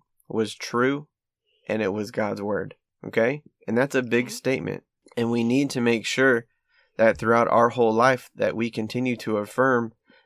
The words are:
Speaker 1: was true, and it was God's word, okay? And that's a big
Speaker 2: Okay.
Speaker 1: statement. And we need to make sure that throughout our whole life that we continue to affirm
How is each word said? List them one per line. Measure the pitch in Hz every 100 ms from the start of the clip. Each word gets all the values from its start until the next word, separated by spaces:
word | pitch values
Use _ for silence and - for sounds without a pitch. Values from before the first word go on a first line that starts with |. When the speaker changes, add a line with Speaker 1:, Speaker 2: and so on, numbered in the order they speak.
| _ _ -
Speaker 1:
was | 110 104
true, | - - 120 131 143 147 _ _ _ _ _ -
and | 110
it | 98
was | 104 104
God's | - 104 104
word, | 101 98 92 - _ _ -
okay? | 113 117 147 - _ -
And | 117
that's | 139 135
a |
big | 123 120 123
Speaker 2:
Okay. |
Speaker 1:
statement. | 110 131 127 90 - - _ _ -
And | 117
we | 120
need | 117 131 143
to | 127
make | 120 117 104
sure | - 135 117 - _ _ _ _ -
that | 113 -
throughout | 117 117 117
our | 110 117
whole | 120 113
life | 110 127 127 - -
that | 107 104
we | 117
continue | 113 110 123 127 117
to | 113 107
affirm | 104 - 131 120 113 - _ _